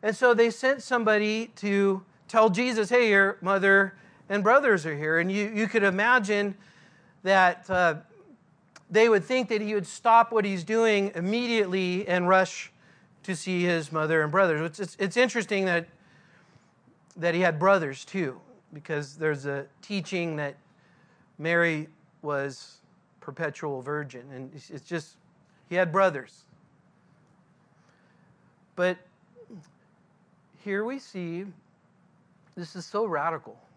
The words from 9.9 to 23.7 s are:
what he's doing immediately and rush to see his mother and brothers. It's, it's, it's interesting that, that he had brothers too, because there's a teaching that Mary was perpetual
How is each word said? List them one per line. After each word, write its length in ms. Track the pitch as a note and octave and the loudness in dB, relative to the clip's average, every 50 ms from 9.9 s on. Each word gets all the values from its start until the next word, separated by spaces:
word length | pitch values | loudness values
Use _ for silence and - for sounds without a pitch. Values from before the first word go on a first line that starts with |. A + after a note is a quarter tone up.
| - - _ - A3+ A#3 A#3 A#3 | -14 -2 _ 6 6 6 6 4
what 140 | A#3 A3 G3 | 2 -2 0
he's 180 | G3+ G3 F#3 E3 | 0 -2 -4 -4
doing 480 | D3+ A3 A3+ A3+ A3+ G#3+ G3+ G3 G3+ - | -2 0 2 2 4 4 2 0 -2 -4
immediately 960 | E3 F3 F#3+ G#3+ A#3 B3 A#3 A#3 A3+ G#3 F3+ F3+ F#3+ F#3 F3+ F3+ F#3 G#3 - | -4 -4 -2 -2 -2 -2 0 0 0 0 0 0 -2 -2 -2 -2 -4 -2 -2
and 200 | F3 F3+ F3 F3+ | 0 0 2 4
rush 440 | F#3+ F#3+ F#3+ F3+ - - - - _ _ _ _ _ _ _ _ _ _ _ | 4 4 4 2 -4 -14 -16 -18 _ _ _ _ _ _ _ _ _ _ _
to 120 | - F#3 | -10 -10
see 280 | D#3 - F#3+ F#3 F3 F3 | -8 -6 -6 -4 -2 0
his 280 | F3+ F3 E3 D#3 C#3+ | 0 0 -2 -4 -4
mother 320 | D#3+ D#3 D#3 D#3 E3 D#3+ D3+ | -4 -4 -2 0 0 0 0
and 80 | D3+ | 2
brothers. 300 | D3 F#3 G3 F3+ D#3+ D3+ | 2 2 2 4 2 -2
It's, 180 | D#3+ E3+ D#3 - | -2 -6 -6 -8
it's, 160 | G3+ F3 - - | -12 -12 -6 -6
it's 200 | G3 G3 - A#3+ | -6 -4 0 0
interesting 480 | B3+ B3 - A#3+ G#3 - G#3+ G3 F#3+ | 0 0 0 -4 -4 -4 -2 -2 0
that, 220 | F#3 F3 E3+ E3 - _ _ _ _ _ _ _ _ _ _ _ _ _ _ _ _ _ _ _ _ _ _ _ _ - F3+ | 0 0 -2 -2 -6 _ _ _ _ _ _ _ _ _ _ _ _ _ _ _ _ _ _ _ _ _ _ _ _ -14 -4
that 180 | E3 F3 E3 | -2 -2 0
he 60 | F3 | 2
had 180 | F#3 F3 D#3+ D3+ | 2 0 0 2
brothers 460 | E3 F#3+ G3 F#3+ D#3+ C#3+ C3+ C3 - | 2 4 4 2 2 -4 -8 -10 -16
too, 340 | - - G3 F3 C#3 B2+ F#2 - _ - _ _ _ - | -10 -6 -6 -6 -6 -8 -12 -20 _ -20 _ _ _ -20
because 440 | D3 D3+ - D#3+ D3 D3 C3+ C#3+ D#3 | -20 -12 -8 -8 -8 -8 -10 -12 -6
there's 280 | D#3+ D#3 D3+ C#3 C3 | -4 -4 -4 -4 -6
a 220 | C#3+ C#3 C#3 C#3 - _ _ | -8 -8 -8 -10 -12 _ _
teaching 560 | - - G#3 G3 D#3 - F#3+ F3+ E3+ E3+ D#3+ D3+ | -14 -8 -8 -8 -8 -6 -6 -6 -4 -4 -4 -6
that 180 | D3 C#3+ C3+ _ _ _ _ _ _ _ _ _ _ _ _ _ _ _ _ - | -6 -8 -8 _ _ _ _ _ _ _ _ _ _ _ _ _ _ _ _ -10
Mary 520 | D3 E3 E3+ E3+ E3+ E3+ D#3+ D3+ D3+ D3+ _ _ _ _ _ _ | -4 -2 0 2 2 2 0 -4 -6 -10 _ _ _ _ _ _
was 560 | - D3 D3 C#3 C#3 C#3 C3 - - - - _ _ _ _ _ _ _ _ _ | -8 -6 -4 -4 -4 -6 -8 -12 -20 -20 -20 _ _ _ _ _ _ _ _ _
perpetual 600 | - - C#3 - E3 D3+ C#3+ - - D3+ | -18 -18 -12 -8 -8 -8 -8 -8 -8 -8